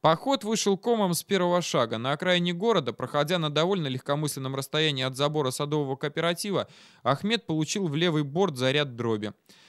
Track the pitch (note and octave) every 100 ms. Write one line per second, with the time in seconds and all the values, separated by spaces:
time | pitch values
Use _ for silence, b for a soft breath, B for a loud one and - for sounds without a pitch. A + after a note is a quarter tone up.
0 | D#3 D#3+ - C#4 G#3 A3 - F#3+ - A#3
1 | G3 E3+ - G3 F3 F3 E3 D#3+ A#2 A#2
2 | B2 D3 F3+ F3+ F3 F3 A3 G3+ B2 A2+
3 | B2+ D3 D3 F3+ D#3 D3 E3+ G3 D3 B2+
4 | - C#3+ D3+ C#3 C3 C3+ C3 D3+ D#3 C#3
5 | C3 B2+ C#3+ D3+ C3 - D3 D3+ C#3+ C3+
6 | D3+ D3 E3 F3 G#3 F3 G#2 B B B
7 | A#2+ C#3 G3 A#3 - D#3+ D#3 G#3 F#3 C#3+
8 | F3 D#3 C#3+ D3 G3 C3 C3 C#3+ C#3+ A#2
9 | A#2 A2 G#2 - _ B